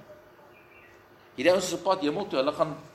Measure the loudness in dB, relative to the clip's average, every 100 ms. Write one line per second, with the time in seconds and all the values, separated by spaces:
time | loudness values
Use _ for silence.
0 | -18 -20 -20 -20 -20 -20 -20 -20 -20 -20
1 | -20 -20 -16 0 2 4 0 -4 -2 0
2 | 0 -2 -2 0 0 0 -2 -2 -16